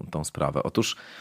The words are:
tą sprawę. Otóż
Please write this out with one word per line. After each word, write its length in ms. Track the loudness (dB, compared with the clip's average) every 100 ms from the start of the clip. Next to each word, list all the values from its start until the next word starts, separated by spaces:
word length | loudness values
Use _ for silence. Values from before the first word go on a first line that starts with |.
| -4
tą 140 | -4
sprawę. 380 | -2 0 2 2
Otóż 340 | 2 2 2 0 -10 -18